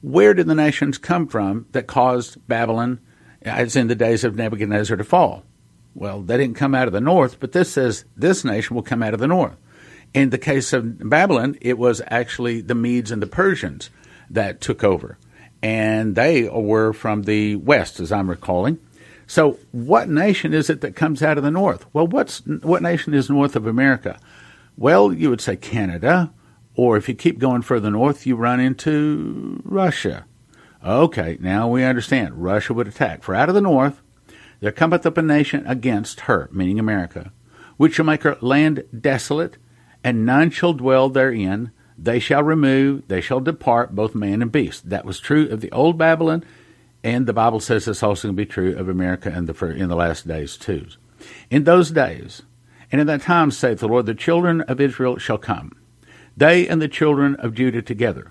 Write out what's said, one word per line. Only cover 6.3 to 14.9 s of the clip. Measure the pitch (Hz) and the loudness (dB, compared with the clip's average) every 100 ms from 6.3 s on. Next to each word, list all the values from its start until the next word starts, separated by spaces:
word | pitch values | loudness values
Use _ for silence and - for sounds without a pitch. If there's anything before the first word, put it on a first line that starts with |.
| 123 | 0
didn't | 135 113 | 0 -2
come | 139 | 0
out | 131 123 | 0 0
of | |
the | 95 | 0
north, | 135 180 127 - | 2 2 2 -2
but | 131 | -2
this | 175 180 | 0 0
says | 143 127 104 - | 0 -2 -2 -12
this | - 165 190 | -2 0 0
nation | 131 104 107 117 | -2 -4 -4 -6
will | |
come | - 117 | -4 -4
out | 110 | -2
of | 107 | -2
the | 135 | 0
north. | 180 131 - _ - - - _ | 0 -2 -6 _ -20 -20 -20 _
In | 135 135 | 0 0
the | 127 | 0
case | - 139 - | -2 -2 0
of | 131 113 110 107 | -2 -2 -6 0
Babylon, | 151 196 131 127 143 | 2 4 2 -2 -4
it | 120 117 | -4 0
was | 123 113 - | 0 0 -2
actually | 117 117 - 120 117 | -4 -4 -4 -4 -4
the | 95 | -4
Medes | 120 120 123 107 | -2 0 0 -2
and | 110 | -6
the | 101 | -4
Persians | - 196 170 85 71 - _ - - - | 0 0 0 -6 -10 -18 _ -20 -20 -6
that | 104 101 - | -4 -4 -4
took | - 113 | -6 0
over. | 101 | 2